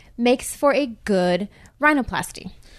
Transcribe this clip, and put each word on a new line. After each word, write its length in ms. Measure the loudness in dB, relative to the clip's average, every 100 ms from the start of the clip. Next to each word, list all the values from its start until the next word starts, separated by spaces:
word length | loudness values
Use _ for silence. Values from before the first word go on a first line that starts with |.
| -16 -2
makes 380 | 2 2 -2 -2
for 180 | 0
a 120 | 2 -2 -4
good 440 | -2 2 2 0 -2 -12 -20 0
rhinoplasty? 680 | 2 2 0 -6 -8 -10 -16 -18 -20